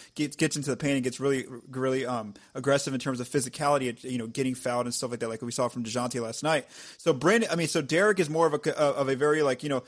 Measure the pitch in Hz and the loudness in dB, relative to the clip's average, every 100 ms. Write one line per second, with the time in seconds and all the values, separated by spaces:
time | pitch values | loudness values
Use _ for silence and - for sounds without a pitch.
0 | - - 147 - 156 151 139 120 143 139 | -16 -4 -4 0 0 0 -2 -2 0 0
1 | 123 123 139 135 - 120 139 127 131 131 | 0 -2 0 0 -2 -12 -12 -4 0 0
2 | 123 123 104 98 - 139 135 139 147 131 | -2 -4 -6 -14 -14 -4 2 2 2 -4
3 | 139 123 123 143 123 - 143 143 127 117 | -4 -4 -2 -2 -2 -2 2 2 2 -4
4 | 131 123 113 135 131 127 127 120 120 - | -6 -6 -4 -2 -2 -2 -2 0 -2 -4
5 | 123 120 113 113 120 127 120 123 113 120 | -4 -4 -6 -6 -6 -2 -2 -2 -4 -2
6 | 123 123 110 - 151 151 - - - - | -2 -4 -6 -4 0 0 -2 -18 -20 -4
7 | 170 135 156 226 208 165 156 165 135 160 | 0 4 4 4 2 0 0 0 2 4
8 | 208 190 151 156 165 147 160 143 143 143 | 4 4 0 4 4 4 -2 2 2 2
9 | 135 131 147 156 143 127 147 131 | 0 2 2 4 2 0 -2 -4